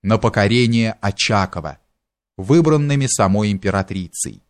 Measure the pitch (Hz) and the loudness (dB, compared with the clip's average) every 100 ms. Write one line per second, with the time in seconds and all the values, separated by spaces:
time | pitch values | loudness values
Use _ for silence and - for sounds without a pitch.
0 | 95 110 117 - 101 117 120 117 113 - | 0 0 0 0 2 2 2 2 0 -2
1 | 101 98 - 107 92 - 76 69 _ _ | -6 -4 -2 0 0 -4 -12 -14 _ _
2 | _ _ _ - 95 160 156 156 147 139 | _ _ _ -14 2 4 4 2 2 0
3 | 131 - 98 101 104 98 98 95 92 95 | -2 0 2 2 0 -2 -2 -2 -4 -6
4 | 87 - - 53 | -10 -10 -10 -12